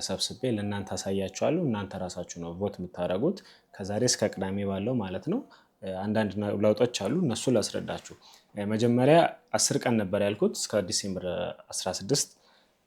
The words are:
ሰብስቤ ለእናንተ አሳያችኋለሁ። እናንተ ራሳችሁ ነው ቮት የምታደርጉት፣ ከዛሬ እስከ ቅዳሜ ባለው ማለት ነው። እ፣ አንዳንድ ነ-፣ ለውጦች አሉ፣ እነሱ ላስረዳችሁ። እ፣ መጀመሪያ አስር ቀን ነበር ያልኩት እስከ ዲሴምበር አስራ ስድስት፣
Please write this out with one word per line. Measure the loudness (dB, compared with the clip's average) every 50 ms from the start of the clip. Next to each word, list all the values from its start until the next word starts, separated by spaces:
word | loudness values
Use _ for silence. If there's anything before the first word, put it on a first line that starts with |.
| -4
ሰብስቤ | -4 -2 -2 -2 -4 -4 -2 -2 0
ለእናንተ | 0 0 -2 -2 -4 -4 -6 -6 -6
አሳያችኋለሁ። | -6 -4 -2 -2 -2 -2 -2 -2 -2 0 0 2 2 0
እናንተ | 0 0 -2 -4 -6 -6 -8
ራሳችሁ | -8 -8 -8 -8 -10 -10 -10 -10
ነው | -10 -8 -6
ቮት | -4 -4 -4 -4
የምታደርጉት፣ | -4 -8 -8 -6 -4 -2 -2 0 0 0 0 -2 -2 -8 -18 -20 -20 _ _ -14
ከዛሬ | -10 -8 -4 -2 0 2
እስከ | 2 2 2 0 0
ቅዳሜ | 0 -2 -4 -4 -2 -2 -2
ባለው | -2 -2 -2 0 0 0
ማለት | -2 -2 -4 -6 -6 -4
ነው። | -2 -2 -2 -4 -6 -14 -20 _ _ _ _ -10
እ፣ | -8 -6
አንዳንድ | -4 -2 0 2 2 2 2 0
ነ-፣ | -2 -2 0 0
ለውጦች | 4 4 4 6 6 4 2 2 0
አሉ፣ | -2 0 0 0
እነሱ | 2 0 0 0 2 2 2
ላስረዳችሁ። | 4 2 0 -2 -6 -6 -6 -6 -8 -10 -14 -20 -20 -20 -20 -20 -20 _ _ -8
እ፣ | -6 -2
መጀመሪያ | -2 0 2 4 4 4 6 6 8 8 8 8 6 2 -4 _ _ -2
አስር | 0 2 2 2 0
ቀን | 2 2 2
ነበር | 2 2 2 2 2 2
ያልኩት | 2 2 2 2 0 0
እስከ | -2 -4 0 0 0 0
ዲሴምበር | 0 -2 -4 -4 -4 -4 -4 -4 -4 -4 -4 -4 -6 -6 -10 -14 -12
አስራ | -10 -6 -4 -4 -4
ስድስት፣ | -4 -2 0 0 0 0 -2 -8 _ _ _ _ _ _ _ _ _ _